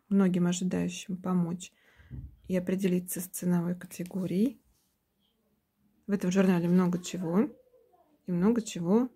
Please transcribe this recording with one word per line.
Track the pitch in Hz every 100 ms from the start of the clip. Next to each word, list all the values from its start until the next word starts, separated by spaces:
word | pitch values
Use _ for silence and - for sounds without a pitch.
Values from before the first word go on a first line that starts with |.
| -
многим | 196 190 175 175
ожидающим | 175 180 180 175 180 - 185
помочь | 185 180 170 180 - _ _ _ - - - - -
и | 185
определиться | 180 190 190 180 180 -
с | 180
ценовой | - 180 175 170 180
категорией. | 185 - 180 190 185 180 240 - _ _ _ _ _ _ _ _ _ _ _ _ _ _ -
В |
этом | 202 180
журнале | 190 190 175 170
много | 180 180 175
чего. | - 180 165 180 294 - _ _ _ _ _ _ -
И |
много | 175 196 240
чего | 220 180 170 214 247